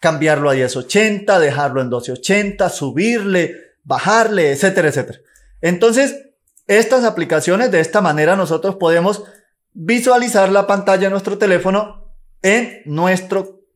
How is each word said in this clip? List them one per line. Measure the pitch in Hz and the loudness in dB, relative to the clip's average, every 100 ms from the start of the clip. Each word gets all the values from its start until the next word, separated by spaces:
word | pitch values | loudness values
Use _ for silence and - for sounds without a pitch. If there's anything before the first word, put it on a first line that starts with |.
cambiarlo | 170 156 156 151 143 | 0 0 0 2 2
a | |
diez | 135 127 131 | 2 0 -4
ochenta, | 123 196 220 208 - 196 | -2 0 0 0 2 2
dejarlo | 151 131 143 131 | 2 0 -2 -2
en | 127 | -2
doce | 120 120 | -4 -6
ochenta, | 123 - 196 202 196 185 | -10 0 0 0 -2 -2
subirle, | - 143 123 208 240 202 185 160 - - _ | -2 -6 -2 0 0 0 0 0 -6 -20 _
bajarle, | - 127 143 214 214 208 156 | -2 -2 2 2 2 2 0
etcétera, | 139 - 190 160 | 2 0 2 0
etcétera. | 139 123 - _ _ _ - | 0 -6 -10 _ _ _ -6
Entonces, | 165 175 226 226 269 - - _ _ _ _ | -2 2 2 4 0 -2 -18 _ _ _ _
estas | 202 226 254 240 | 2 2 2 0
aplicaciones, | 170 160 156 160 185 247 | -2 -2 -2 0 0 2
de | 190 | 0
esta | 160 208 | 0 0
manera | 185 151 151 196 | 0 0 2 2
nosotros | 175 160 180 190 | 0 -2 -4 -2
podemos | 170 170 175 202 - - _ _ _ | 0 2 0 -2 -8 -20 _ _ _
visualizar | - 165 240 247 247 240 214 190 | -14 -2 0 2 2 2 2 2
la | 196 196 | 2 2
pantalla | 196 190 190 | 0 2 0
de | 196 | 2
nuestro | 196 196 196 | -2 -4 -2
teléfono | 208 175 185 190 214 - - - - _ | 0 0 0 -2 -4 -10 -20 -20 -20 _
en | 190 214 240 - - | 0 0 -2 -12 -10
nuestro | 147 180 185 185 196 190 - _ | -2 0 -2 -2 -6 -6 -14 _